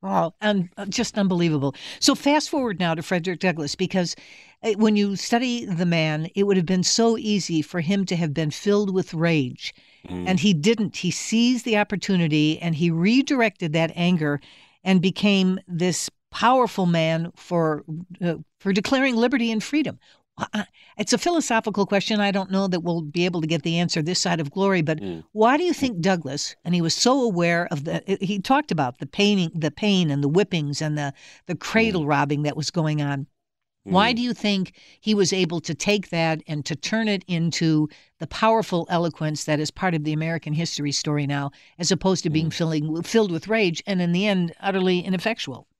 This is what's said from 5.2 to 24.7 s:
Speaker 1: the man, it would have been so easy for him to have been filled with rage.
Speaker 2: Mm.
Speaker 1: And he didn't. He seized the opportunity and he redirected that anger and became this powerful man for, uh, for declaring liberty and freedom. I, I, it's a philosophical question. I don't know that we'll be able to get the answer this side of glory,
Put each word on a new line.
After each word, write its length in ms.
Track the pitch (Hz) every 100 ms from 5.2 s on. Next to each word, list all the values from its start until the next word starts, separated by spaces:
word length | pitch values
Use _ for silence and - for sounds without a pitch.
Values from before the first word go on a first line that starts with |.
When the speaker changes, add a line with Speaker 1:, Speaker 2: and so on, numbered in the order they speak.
| - 233 254 240 233
Speaker 1:
the 220 | 170 180
man, 420 | 170 156 156 156 -
it 80 |
would 120 | 202 190
have 120 | 165
been 160 | 185
so 340 | 180 - 233 226
easy 460 | 214 208 170 170
for 180 | 147 175
him 240 | 156 202 190
to 100 | 175
have 160 | 165
been 200 | 143 156
filled 420 | - 208 202 208
with 220 | 185 180 165
rage. 580 | 170 160 131 - - - _ _ -
Speaker 2:
Mm. 200 | - 180
Speaker 1:
And 120 | 185
he 140 | 180
didn't. 440 | 170 160 226 208 -
He 120 | 180
seized 560 | - - 220 240 254 196
the 120 | 208
opportunity 840 | 208 196 - 190 165 151 151 156
and 160 | 170 156
he 160 | 170
redirected 840 | 160 180 247 269 277 226 - 170
that 180 | 156 160 170
anger 440 | 175 180 151 143 - - - _
and 180 | 180 190
became 580 | 175 175 208 202 185 185 -
this 440 | 170 180 170 - _ _
powerful 560 | - 220 262 240 - 180
man 460 | 165 160 165 165 -
for, 480 | - 175 160 151 - 160 180 175
uh, 140 | 175 156 - _
for 140 | 196
declaring 420 | 196 196 269 269 233
liberty 360 | 240 254 233
and 120 | 220
freedom. 340 | - 294 262 113 _ _ _ -
I, 60 | -
I, 120 | 214 202 _ - -
it's 140 | 214
a 40 | 233
philosophical 680 | - 339 - 226 220 202 196
question. 320 | 196 - 220
I 120 | 202
don't 200 | 196 190
know 160 | 190 196
that 140 | 180
we'll 200 | 170 170
be 240 | 151 165 175
able 160 | 175
to 60 | 156
get 160 | 165
the 160 | 170 165
answer 220 | 175 -
this 160 | 156 180
side 200 | 190 170
of 120 | 147
glory, 300 | 185 196